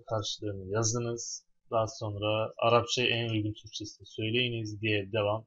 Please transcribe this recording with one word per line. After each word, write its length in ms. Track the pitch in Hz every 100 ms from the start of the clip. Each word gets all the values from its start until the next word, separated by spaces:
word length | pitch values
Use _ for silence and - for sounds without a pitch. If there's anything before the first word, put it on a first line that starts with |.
| -
karşılığını 600 | 110 101 - 107 98 92
yazınız. 760 | 104 113 120 117 117 - - - _ -
Daha 160 | 117 110
sonra 640 | - 110 101 107 107 110 -
Arapçayı 520 | 117 117 117 - 120
en 200 | 117 117
uygun 240 | 110 107
Türkçesini 540 | 107 - - 107 - 101
söyleyiniz 760 | - 110 117 123 117 107 104
diye 300 | 107 104 95
devam 340 | 110 101 110